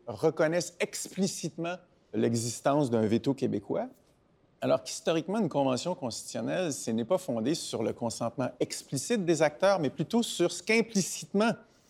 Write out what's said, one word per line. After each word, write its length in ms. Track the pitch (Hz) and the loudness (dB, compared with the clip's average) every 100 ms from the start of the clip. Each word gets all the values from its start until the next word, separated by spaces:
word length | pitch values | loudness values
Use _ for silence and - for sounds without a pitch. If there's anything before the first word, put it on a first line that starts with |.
| - | -12
reconnaissent 680 | 104 160 151 156 175 170 - | 0 0 2 2 2 -2 -4
explicitement 920 | 208 - - - 190 - 165 - 165 185 - _ _ | -4 -4 -10 -2 -2 -2 -8 -6 -6 -8 -12 _ _
l'existence 800 | 107 120 117 117 110 - 143 139 | 0 0 0 -2 -2 2 2 4
d'un 160 | 113 110 | 2 4
veto 280 | 113 - | 2 2
québécois, 540 | 127 120 104 - - 247 - _ _ _ _ _ _ | 0 0 -2 -2 -4 -4 -10 _ _ _ _ _ _
alors 220 | 120 143 | 0 0
qu'historiquement, 580 | - - - 165 151 214 | -2 -6 -2 0 0 -2
une 80 | 185 | 0
convention 460 | - 135 123 127 | 0 0 0 -2
constitutionnelle, 800 | 180 123 107 - 120 120 160 180 | -6 -6 -8 -8 -6 -4 -2 -2
ce 180 | 127 - | -4 -2
n'est 140 | 113 | -2
pas 140 | 117 185 | 0 0
fondé 360 | - 117 110 | 0 -2 0
sur 280 | 160 - 110 | -2 -4 -4
le 100 | 110 | -2
consentement 560 | 104 117 - 117 - 127 - | -2 -4 -4 -4 -2 -4 -2
explicite 640 | 151 - - 139 - 233 | -4 -4 -8 -6 -2 0
des 180 | 170 160 | 2 4
acteurs, 360 | 151 147 190 190 | 2 4 4 4
mais 120 | 139 | 2
plutôt 320 | - 156 233 | 0 0 2
sur 300 | 226 - 175 | 2 2 0
ce 100 | - | 0
qu'implicitement 880 | - 226 226 196 175 - - 196 226 180 - _ | 2 2 4 0 0 -4 -2 2 2 0 -8 _